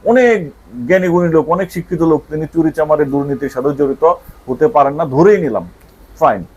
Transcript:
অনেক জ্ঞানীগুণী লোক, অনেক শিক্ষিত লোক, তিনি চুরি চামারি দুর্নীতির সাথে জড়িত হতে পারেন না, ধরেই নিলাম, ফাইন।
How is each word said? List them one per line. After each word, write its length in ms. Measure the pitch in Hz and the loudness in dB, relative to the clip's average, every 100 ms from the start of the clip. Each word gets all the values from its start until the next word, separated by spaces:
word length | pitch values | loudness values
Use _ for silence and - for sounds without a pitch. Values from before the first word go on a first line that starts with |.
| - | 2
অনেক 440 | 247 247 220 156 - - 247 120 | 4 4 2 -2 -14 -20 -12 0
জ্ঞানীগুণী 420 | 185 180 170 175 | 0 2 2 2
লোক, 200 | 160 143 | 2 0
অনেক 220 | 175 185 | -2 -4
শিক্ষিত 300 | 180 - 170 | -8 -8 -2
লোক, 220 | 165 151 - | 0 0 -2
তিনি 160 | 156 156 | -8 -6
চুরি 180 | 165 156 | -2 -2
চামারি 340 | 156 151 151 143 | -2 0 0 0
দুর্নীতির 440 | 139 143 135 135 | -2 -4 -6 -6
সাথে 200 | 127 139 143 | -4 -4 -2
জড়িত 360 | 139 135 160 175 - - - | -2 2 0 0 -8 -20 -10
হতে 180 | 127 151 | -2 0
পারেন 260 | 151 139 | 2 0
না, 120 | 147 160 | 0 -4
ধরেই 320 | 131 185 202 | 2 4 4
নিলাম, 320 | 156 104 87 - - _ - - | 0 -4 -8 -20 -20 _ -20 -2
ফাইন। 240 | 156 104 87 | 0 0 -8